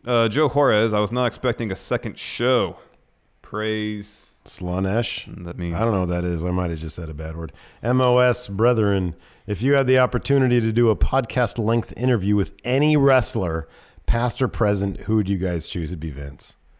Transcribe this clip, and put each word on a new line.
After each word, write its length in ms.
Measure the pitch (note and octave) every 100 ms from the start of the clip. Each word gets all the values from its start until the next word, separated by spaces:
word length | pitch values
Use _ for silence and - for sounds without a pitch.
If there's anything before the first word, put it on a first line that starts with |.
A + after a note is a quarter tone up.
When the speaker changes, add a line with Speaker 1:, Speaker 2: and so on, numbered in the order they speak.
| B2
Speaker 1:
uh, 240 | A#2+ A2+
Joe 200 | A2+ D3+
Juarez, 440 | C#3 C#3 G#2+ A2
"I 60 | G#2+
was 120 | G#2
not 140 | B2 B2
expecting 460 | - B2+ A2+ A2+
a 40 | F#2+
second 420 | - A#2+ A2+ -
show." 580 | - - A#2+ B2 F#2+ - - _ _ _ _ _
Praise 880 | - G#2 A2 G#2+ G#2+ G#2 G2+ - _ _ -
Speaker 2:
Slanesh? 840 | - F2+ F2+ F#2+ G#2+ A#2+ - -
Speaker 1:
Mm, 180 | - F2
that 120 | E2+
means 180 | F2 E2+
Speaker 2:
I 40 |
don't 140 | A#2
know 80 | G2+
what 80 | F2+
that 140 | F2
is. 200 | F2 E2+ F2
I 60 |
might 180 | F2+ F2+
have 100 | D#2+
just 160 | D#2+ F2
said 140 | D#2+
a 40 |
bad 220 | D2+ D#2+ D#2+
word. 160 | E2 - - _
"M 200 | A#2 B2+
O 180 | B2+ B2
S, 280 | B2 A#2 -
brethren, 680 | G2 A#2 A#2 G#2 G2 F2+ - - _ -
if 140 | F#2
you 100 | B2+
had 140 | C#3+ B2+
the 100 | C3
opportunity 600 | B2+ B2 - C#3 C3 B2
to 100 | A2+
do 180 | A2 A#2
a 60 | G#2+
podcast-length 1000 | - C3+ B2 - A#2+ - G#2+ A#2 - -
interview 380 | B2+ A#2+ F#2+ G#2
with 180 | F#2+ -
any 320 | - C3 D3+ D3+
wrestler, 720 | C#3 C3 A#2+ A2+ F2+ D#2+ D#2+ - - - -
past 360 | A#2+ A#2+ -
or 60 | B2+
present, 540 | - G#2 G2+ G2 -
who 140 | - A2
would 140 | G2
you 80 | G2
guys 300 | F#2 F2 -
choose?" 220 | F2+ D#2+
It'd 80 | F2
be 120 | D#2
Vince. 440 | C#2 C#2+ C#2 - - _